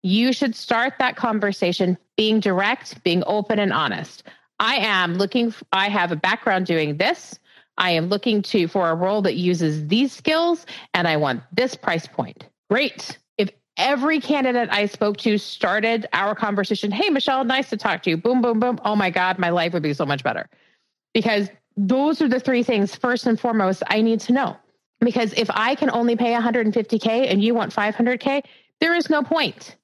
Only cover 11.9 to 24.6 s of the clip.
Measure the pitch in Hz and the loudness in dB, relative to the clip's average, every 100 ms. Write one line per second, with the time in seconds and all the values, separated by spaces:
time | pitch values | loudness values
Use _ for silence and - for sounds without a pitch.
11.9 | 165 - - 117 - - _ _ 220 285 | -4 -4 -8 -8 -10 -20 _ _ 0 0
12.9 | - - - _ - 196 _ _ - 214 | -4 -16 -16 _ -4 -4 _ _ -4 0
13.9 | 277 277 311 - 285 262 240 233 202 208 | 0 0 0 0 0 0 0 0 -2 -2
14.9 | - 208 208 233 208 - - 190 202 220 | 0 -2 0 0 0 -2 -4 0 0 0
15.9 | 226 208 170 196 208 214 202 190 208 208 | -2 0 0 0 -2 -2 0 -2 -2 -2
16.9 | 196 415 277 277 262 240 262 269 214 214 | -2 0 0 0 0 0 -2 -2 -4 -2
17.9 | 165 - 165 226 254 240 226 247 233 208 | -2 -2 0 2 2 2 2 0 0 0
18.9 | 208 185 175 185 185 175 175 175 175 151 | 2 2 2 0 0 0 0 0 -2 -2
19.9 | 143 147 139 127 117 - _ _ _ _ | -2 -2 0 -2 -4 -8 _ _ _ _
20.9 | _ _ 233 220 208 196 - _ - 190 | _ _ -2 0 0 -2 -8 _ -4 2
21.9 | 262 294 320 302 254 254 247 233 220 202 | 2 2 2 2 2 2 0 2 0 0
22.9 | - 247 247 254 220 240 220 190 185 - | -2 -2 0 0 0 0 0 0 0 -2
23.9 | 214 226 226 - 247 247 - | 2 2 0 0 0 0 -6